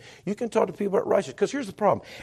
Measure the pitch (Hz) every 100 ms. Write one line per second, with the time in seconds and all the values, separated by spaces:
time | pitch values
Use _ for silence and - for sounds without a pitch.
0 | - - - 208 233 220 190 151 196 196
1 | - 202 156 - 202 277 247 - 208 117
2 | - -